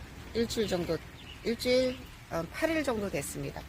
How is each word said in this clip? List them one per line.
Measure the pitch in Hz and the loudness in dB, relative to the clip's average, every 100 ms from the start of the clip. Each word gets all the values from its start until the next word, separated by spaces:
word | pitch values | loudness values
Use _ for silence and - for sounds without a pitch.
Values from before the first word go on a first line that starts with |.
| - - - | -12 -12 -4
일주일 | 220 226 233 196 | 0 2 2 2
정도, | 185 165 156 - - - - | 2 2 -2 -4 -14 -14 -6
일주일, | 202 233 247 254 254 254 - - - | -2 0 4 6 6 2 -8 -14 -4
어, | 165 165 | -4 -2
팔 | - 320 | 0 2
일 | 320 | 4
정도 | 277 220 202 | 2 2 0
됐습니다. | - 143 147 139 - | 0 -2 -4 -4 -6